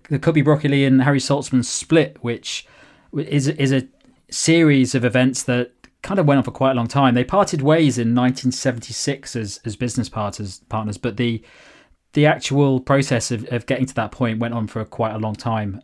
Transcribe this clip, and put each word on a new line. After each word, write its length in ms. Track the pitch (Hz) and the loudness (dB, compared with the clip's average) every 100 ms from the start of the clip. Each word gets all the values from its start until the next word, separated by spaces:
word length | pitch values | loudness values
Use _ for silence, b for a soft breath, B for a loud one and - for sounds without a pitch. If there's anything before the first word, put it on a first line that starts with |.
| - | -6
the 80 | 143 | -2
Cubby 240 | 165 156 | 2 2
Broccoli 420 | 151 151 147 139 | 4 2 2 2
and 180 | 139 131 | 4 4
Harry 160 | 139 139 | 4 2
Saltzman 460 | - 139 - 127 | 0 -2 0 -2
split, 540 | 123 - - 160 143 - | 0 -6 0 2 2 -2
which 440 | 120 117 - - - b b b b 151 | -8 -6 -8 -12 -12 b b b b -8
is, 320 | - 143 135 | -2 0 0
is 240 | 156 135 | 0 0
a 160 | 135 127 _ _ _ _ | 0 -2 _ _ _ _
series 640 | - - 165 156 139 127 | -4 2 4 6 4 4
of 80 | 127 120 | 2 2
events 380 | 127 127 127 | 2 2 0
that 280 | - 123 123 _ - _ | -2 -2 -4 _ -20 _
kind 180 | - 190 | -4 0
of 60 | 147 | 2
went 120 | 139 | 2
on 60 | |
for 60 | - | 0
quite 220 | - 131 | 0 0
a 20 | |
long 140 | 120 117 | 0 0
time. 260 | 139 139 | 2 2
They 100 | 123 | 2
parted 380 | 123 196 196 156 | 2 0 0 0
ways 340 | 139 160 151 120 | 2 4 4 2
in 160 | 113 | 0
nineteen 400 | 123 127 123 127 | 2 2 0 -2
seventy-six 840 | - 131 117 - - - 135 - | -2 -4 -4 -8 -8 -4 -6 -6
as, 260 | 120 101 - | -8 -8 -8
as 120 | 117 104 | -10 -6
business 340 | 123 - - | -6 -4 -6
partners, 500 | 113 101 - 101 - - | -4 -6 -6 -10 -12 -8
partners, 300 | 110 107 101 | -6 -6 -6
but 180 | 120 107 | -6 -2
the, 260 | 120 113 b b b b b b _ | -2 -4 b b b b b b _
the 140 | 151 151 | 2 2
actual 540 | - - 139 139 131 | 2 0 2 2 2
process 500 | - 139 139 123 - | 2 0 2 -2 -2
of, 200 | 117 117 | -6 -6
of 140 | 120 | -6
getting 220 | - 131 127 | -4 -4 -2
to 80 | |
that 160 | - 107 | -4 -6
point 300 | - 120 110 | -2 -2 -2
went 120 | 117 | -4
on 140 | 117 107 | -4 -6
for 180 | 110 | -6
quite 300 | 107 - 110 | -8 -4 -4
a 40 | 107 | -4
long 160 | 107 | -6
time, 460 | 101 117 110 101 95 | -6 -4 -4 -4 -8